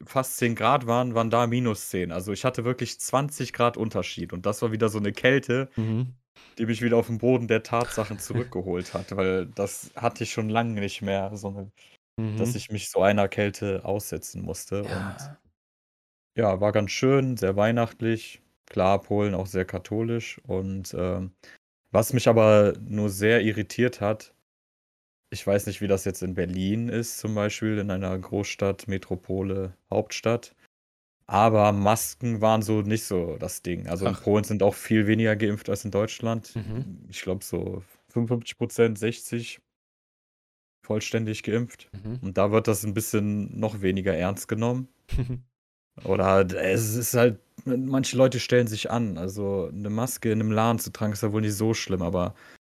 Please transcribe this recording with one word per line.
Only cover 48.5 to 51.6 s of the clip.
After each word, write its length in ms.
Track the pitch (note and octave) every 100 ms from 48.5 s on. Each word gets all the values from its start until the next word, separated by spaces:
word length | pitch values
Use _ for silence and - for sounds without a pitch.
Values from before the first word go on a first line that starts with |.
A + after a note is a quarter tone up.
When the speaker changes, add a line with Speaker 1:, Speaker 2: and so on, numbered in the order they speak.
| B2 A#2
Speaker 1:
sich 240 | G#2+ -
an. 260 | A#2 A2+ D#2+
Also 540 | F#2 G2+ G2 G2 E2
eine 180 | F#2 G#2
Maske 400 | G#2+ B2+ - A#2
in 100 | A2
einem 100 | G#2+
Laden 280 | G#2+ A2+ A2+
zu 120 | -
tragen, 200 | - G#2+
ist 100 | G#2
ja 100 | G#2+
wohl 80 | G#2
nicht 140 | G#2+
so 160 | G2+